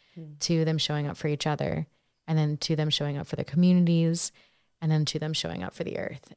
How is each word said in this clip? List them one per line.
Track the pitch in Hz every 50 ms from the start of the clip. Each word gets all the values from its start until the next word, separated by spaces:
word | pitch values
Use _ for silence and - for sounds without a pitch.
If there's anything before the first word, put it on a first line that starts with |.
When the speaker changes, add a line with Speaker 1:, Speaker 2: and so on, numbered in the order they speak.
| _ _ -
Speaker 1:
Hmm. | 170 160 151 147 147
Speaker 2:
to | - - 170 160 160
them | 160 160 151
showing | - - 147 147 147
up | 143 - -
for | - 151
each | 147 143 -
other, | 156 147 139 139 - - 156 156 - _ _ _ _ _ _ -
and | - 160 156
then | 151 147 151 -
to | - - 160
them | 151 151 151
showing | - - 147 147 143 143
up | -
for | - -
their | - -
communities, | - 143 175 180 180 180 180 175 170 170 165 165 165 165 170 - - _ _ _ _ _ _ _ _ _ -
and | 165 156
then | 156 156 151
to | - - 151
them | 151 156 156
showing | - - - - -
up | 92 - -
for | - 170
the | - - -
earth. | - - - 135 - - -